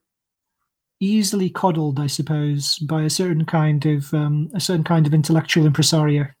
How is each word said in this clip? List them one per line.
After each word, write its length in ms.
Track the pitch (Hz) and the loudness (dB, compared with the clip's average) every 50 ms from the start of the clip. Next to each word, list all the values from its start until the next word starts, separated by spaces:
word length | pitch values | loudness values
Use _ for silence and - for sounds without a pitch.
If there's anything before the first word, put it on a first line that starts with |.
| _ _ _ _ _ _ _ _ _ _ _ _ _ _ _ _ _ _ _ _ | _ _ _ _ _ _ _ _ _ _ _ _ _ _ _ _ _ _ _ _
easily 500 | 190 196 214 220 208 196 - 202 185 175 | -2 0 2 2 0 0 0 -2 -2 -2
coddled, 480 | 175 - - 185 160 160 156 151 135 135 | -2 0 0 0 0 0 -2 -2 -2 -2
I 80 | 147 | -4
suppose, 720 | 143 - - 151 - 160 151 147 147 147 143 139 - - - | -4 -4 -6 -4 -4 -2 -2 -2 -2 -2 -2 -4 -4 -6 -6
by 240 | 156 135 160 156 156 | -4 -4 -2 -2 -2
a 80 | 156 | -2
certain 340 | 151 - 190 180 165 156 160 | -2 -2 -2 0 0 0 -2
kind 400 | - - 160 156 156 151 147 143 | 0 0 0 2 2 2 2 2
of, 280 | 156 151 143 143 - - | 0 0 0 -2 -2 -2
um, 360 | 151 151 147 147 151 156 160 - | -2 0 0 0 -2 -2 -4 -6
a 60 | 185 | -6
certain 240 | - - 185 165 156 | -4 -2 -2 -2 0
kind 220 | - 170 160 156 | 2 2 2 4
of 80 | 147 151 | 4 4
intellectual 520 | 156 147 - 160 160 156 - - 175 151 | 2 2 2 2 0 0 2 2 4 4
impresario. 640 | 151 139 - 151 - - 160 151 151 147 147 143 139 - _ | 4 4 2 2 2 2 2 2 2 2 0 -2 -4 -8 _